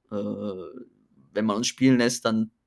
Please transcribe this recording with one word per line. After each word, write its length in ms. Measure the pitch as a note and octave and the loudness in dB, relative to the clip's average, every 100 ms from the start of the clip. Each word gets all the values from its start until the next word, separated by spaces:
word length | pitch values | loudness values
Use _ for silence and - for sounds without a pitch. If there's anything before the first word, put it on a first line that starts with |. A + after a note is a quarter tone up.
| _ | _
Äh, 40 | G#2 | -6
wenn 1300 | G#2 G2+ G#2 F#2 E2 - - _ _ _ _ - G#2+ | -6 -6 -8 -8 -12 -16 -20 _ _ _ _ -2 0
man 100 | G#2 | 0
uns 120 | A#2+ | -2
spielen 320 | - C3 B2+ | 2 4 6
lässt, 260 | A#2+ C3 A2+ | 4 2 0
dann 240 | A2 A2 _ | 0 -2 _